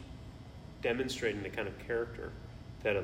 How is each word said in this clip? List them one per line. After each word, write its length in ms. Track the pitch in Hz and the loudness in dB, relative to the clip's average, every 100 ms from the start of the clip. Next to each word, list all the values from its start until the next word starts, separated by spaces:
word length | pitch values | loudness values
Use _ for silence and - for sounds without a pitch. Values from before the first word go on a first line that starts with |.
| - - - - - - - - | -10 -10 -10 -12 -12 -12 -12 -2
demonstrating 600 | 127 117 127 - 117 104 | 2 4 2 4 2 2
the 60 | 95 | 0
kind 200 | 113 101 | 0 -2
of 100 | - - | -2 0
character 460 | 117 117 - - - - - - - | 2 2 -2 -6 -8 -10 -10 -10 0
that 140 | 107 | 4
a 60 | 101 | 6